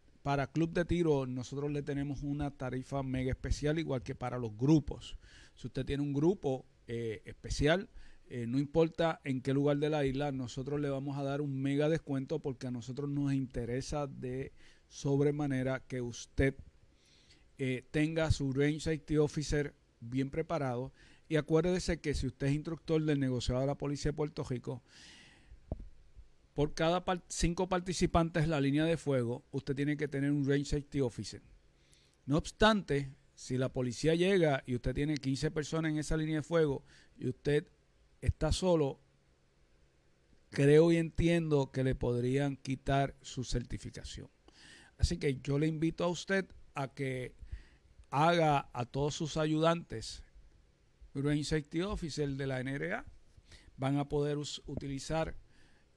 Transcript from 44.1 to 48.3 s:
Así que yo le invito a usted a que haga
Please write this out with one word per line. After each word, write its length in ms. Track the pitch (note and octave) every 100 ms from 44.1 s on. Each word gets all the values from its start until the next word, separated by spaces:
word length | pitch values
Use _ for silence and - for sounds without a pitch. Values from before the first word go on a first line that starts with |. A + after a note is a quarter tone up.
| - F#2 _ - _ - - - -
Así 200 | - E3+
que 200 | D3+ C3
yo 180 | C#3 C#3+
le 80 | D#3+
invito 380 | D#3 E3 -
a 20 | F3
usted 420 | D#3+ - G3 F#3 - -
a 140 | C#3+ C3+
que 480 | - C3+ B2+ B2 - - - - - - - -
haga 600 | C3+ E3